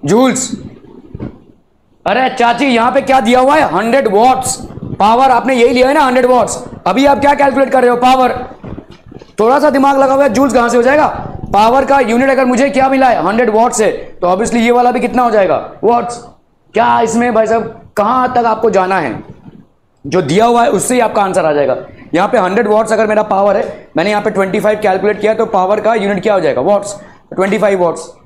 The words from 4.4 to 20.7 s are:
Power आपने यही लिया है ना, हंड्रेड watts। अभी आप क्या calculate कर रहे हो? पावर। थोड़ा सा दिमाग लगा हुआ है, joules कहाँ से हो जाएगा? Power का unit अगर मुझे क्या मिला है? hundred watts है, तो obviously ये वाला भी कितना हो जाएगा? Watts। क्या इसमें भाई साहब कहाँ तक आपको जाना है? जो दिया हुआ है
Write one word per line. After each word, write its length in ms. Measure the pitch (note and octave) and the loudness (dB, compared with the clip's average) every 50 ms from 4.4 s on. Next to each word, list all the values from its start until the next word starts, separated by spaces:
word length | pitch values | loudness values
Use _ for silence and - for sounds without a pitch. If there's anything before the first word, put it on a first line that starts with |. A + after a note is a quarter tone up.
| - - - - - - - - - - - - | -2 -6 -8 -8 -10 -16 -16 -14 -12 -12 -4 0
Power 320 | F#3+ G#3 A3+ A#3+ C4+ C4+ | 2 2 2 4 2 2
आपने 240 | B3+ A#3+ G3 A#3+ C4+ | 2 0 0 0 0
यही 180 | B3 A#3 A#3+ - | 2 2 2 4
लिया 140 | B3 B3+ C4 | 2 2 2
है 60 | C#4+ | 2
ना, 60 | D#4 | 2
हंड्रेड 260 | D4 C4 B3 B3+ B3 | 2 2 2 0 2
watts। 300 | B3 B3+ B3 G#3+ - - - - - - - - | 2 2 2 0 -2 -4 -12 -12 -14 -16 -6 -4
अभी 200 | F3 F#3+ A3+ C4+ | -2 0 2 2
आप 140 | C#4+ C#4+ A#3 | 2 2 2
क्या 120 | C4+ C#4+ C#4+ | 2 0 2
calculate 360 | C#4+ C#4+ C4+ B3+ C4 C#4 B3+ | 2 2 0 2 0 0 2
कर 100 | C4+ C4 | 2 2
रहे 100 | B3 A#3+ | 2 2
हो? 60 | B3 | 0
पावर। 380 | A#3+ B3+ B3+ C4 C4 B3+ B3 - - - - - - - - - - - _ - - _ - - - - - - - | 2 2 2 2 4 2 0 -2 -4 -10 -14 -16 -18 -16 -16 -16 -16 -16 _ -20 -20 _ -20 -20 -20 -20 -20 -4 0
थोड़ा 180 | G#3 A3+ C4 C#4+ | 2 2 2 4
सा 100 | C4+ D4+ | 2 2
दिमाग 280 | B3 C#4 C4 C#4 C#4 C4+ | 2 2 2 2 2 2
लगा 160 | C4+ C4 C4+ | 2 2 2
हुआ 100 | C4+ C#4+ | 2 2
है, 40 | C#4 | 0
joules 240 | G#3 A3 C#4 C#4 A3 | 2 0 0 2 2
कहाँ 140 | B3+ A#3 A#3+ | 2 0 2
से 80 | G#3+ | 2
हो 60 | B3 A#3 | 2 2
जाएगा? 240 | B3+ C#4+ D4+ D4+ A3 - - - - - - - - - | 2 2 2 2 0 -2 -6 -12 -12 -12 -12 -10 -2 2
Power 300 | G3 G#3+ A3+ B3 C4+ C4+ | 2 4 4 4 2 2
का 140 | C4 C#4 C#4 | 2 2 2
unit 300 | C4 G#3+ A3+ A#3+ C4 C4+ | 2 2 0 0 2 2
अगर 140 | C4+ B3 C4 | 2 0 0
मुझे 240 | B3 B3 A3 C4+ C#4+ | 0 2 0 0 0
क्या 180 | C#4 C4 C4 C4+ | 2 0 0 2
मिला 200 | C4+ C4 C4 B3+ | 2 2 2 2
है? 140 | A3+ - - | 2 0 0
hundred 260 | F3+ G3+ A3+ B3+ A3+ | -2 0 0 -2 0
watts 300 | G#3 G#3+ A3+ B3 A#3 G#3+ | 2 0 0 0 0 0
है, 100 | A3 F#3 | 0 0
तो 360 | C3+ - - - - - - | 0 -4 -10 -14 -12 -6 -2
obviously 340 | F3 F#3 F#3 A#3 A3 A3+ A#3+ | -2 0 0 -2 -2 -2 0
ये 100 | A3+ A#3 | 0 2
वाला 220 | A#3+ A#3+ B3 A#3+ A#3+ | 2 2 2 2 0
भी 80 | B3 | 0
कितना 220 | G3+ B3 - B3 B3 | -4 -2 -2 0 0
हो 80 | A#3 | 2
जाएगा? 260 | A3 G#3+ G3 F3 D3 A#2 - - - - - | 2 2 2 2 0 -2 -4 -8 -14 -4 0
Watts। 340 | G#3 A#3+ A#3+ A#3 - - - - - - _ _ _ _ _ _ _ _ | 0 0 0 -2 -6 -10 -14 -16 -20 -20 _ _ _ _ _ _ _ _
क्या 260 | G#3 A#3 A#3+ A#3+ A#3+ | 0 2 2 2 0
इसमें 320 | A#3 A3+ - A#3 A#3+ B3 A3+ | 0 0 0 0 0 0 0
भाई 120 | A3 A3 | 0 0
साहब 440 | G#3+ A3+ A#3 A3 - - - - - _ | 0 0 -2 -2 -6 -12 -16 -20 -10 _
कहाँ 360 | - G3+ G#3 B3+ B3+ B3+ B3+ B3+ | -2 -2 0 0 0 -2 0 0
तक 120 | B3+ A#3+ | 0 0
आपको 240 | A#3 A3 A3 - A3+ | 0 -2 0 -2 0
जाना 280 | F#3+ F#3+ F#3 F#3 G3 F#3+ | 0 0 0 0 -2 -2
है? 240 | D#3+ B2+ G#2+ - - - - - - - - - - _ _ _ _ _ _ _ _ | -2 -4 -8 -10 -14 -18 -20 -20 -20 -20 -20 -20 -20 _ _ _ _ _ _ _ _
जो 180 | C#3+ D#3+ F3+ F3+ | -4 -2 -2 -2
दिया 220 | B2+ D3+ G3 A3 | 0 0 2 2
हुआ 180 | A#3+ A#3+ A#3 A#3 | 2 2 2 2
है 60 | - | 2